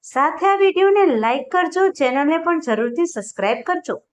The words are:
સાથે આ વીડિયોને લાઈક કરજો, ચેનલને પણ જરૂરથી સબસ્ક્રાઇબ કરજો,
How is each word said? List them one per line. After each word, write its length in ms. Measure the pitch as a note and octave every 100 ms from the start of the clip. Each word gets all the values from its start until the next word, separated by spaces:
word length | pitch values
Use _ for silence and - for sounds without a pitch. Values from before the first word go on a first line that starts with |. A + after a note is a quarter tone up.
સાથે 420 | - B3+ C#4+ E4 F#4+
આ 100 | G4
વીડિયોને 480 | G4 F4 G4 G4+ F#4+ A#3
લાઈક 340 | A3 C4 -
કરજો, 380 | F4+ F4 F4 F#4+
ચેનલને 500 | F#4+ C4 C4 C#4+ E4
પણ 220 | E4 E4
જરૂરથી 460 | C4+ G#3+ A#3+ A#3+ E4+
સબસ્ક્રાઇબ 560 | A3 G3+ - G3 B3+ -
કરજો, 300 | F4+ F4 G3+ _